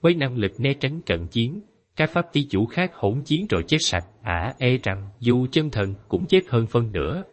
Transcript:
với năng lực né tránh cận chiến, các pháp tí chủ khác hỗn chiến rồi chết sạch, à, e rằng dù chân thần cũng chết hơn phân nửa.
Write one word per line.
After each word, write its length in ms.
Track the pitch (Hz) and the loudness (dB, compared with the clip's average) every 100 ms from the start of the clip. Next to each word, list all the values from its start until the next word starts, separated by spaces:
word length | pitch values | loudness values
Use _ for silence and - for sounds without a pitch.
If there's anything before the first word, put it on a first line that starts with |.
với 140 | 165 | 4
năng 220 | 175 135 123 | 2 0 0
lực 160 | 101 - | -2 0
né 140 | 127 | -2
tránh 260 | 139 135 156 - | 0 -2 -4 -2
cận 200 | 85 85 | -2 -2
chiến, 340 | 117 117 180 202 _ _ - | -2 -2 -2 -14 _ _ -2
các 140 | 156 | 0
pháp 220 | - 170 | 0 0
tí 140 | 143 139 | -2 0
chủ 160 | 95 113 | 0 0
khác 280 | - 185 | 0 -4
hỗn 280 | - 101 123 | 0 -2 -2
chiến 220 | 135 151 208 | 0 -2 0
rồi 120 | 98 - | -2 2
chết 120 | 156 | 0
sạch, 240 | - 90 85 _ | 0 -2 -4 _
à, 320 | 110 87 95 - | -4 -2 -2 0
e 180 | 127 127 | 0 2
rằng 260 | 110 95 98 - | 0 -6 -8 -4
dù 260 | 120 123 127 | 2 2 2
chân 180 | 160 156 | 0 0
thần 240 | 120 98 98 - | -2 -2 -4 -2
cũng 180 | 95 180 | -2 4
chết 140 | 185 185 | 2 4
hơn 180 | 120 113 | 0 2
phân 260 | 120 113 | 0 0
nửa. 300 | 95 73 165 196 | -2 -2 -4 -8